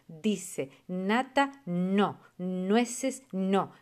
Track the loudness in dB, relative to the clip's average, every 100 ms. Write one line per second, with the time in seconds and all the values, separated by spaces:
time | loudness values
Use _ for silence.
0 | -20 -6 -2 -2 -4 -6 -8 -8 -8 -4
1 | 0 0 2 2 0 0 -4 -2 2 2
2 | 2 0 -16 -10 -6 -4 2 2 2 -2
3 | -4 -6 -8 -4 2 2 0 -6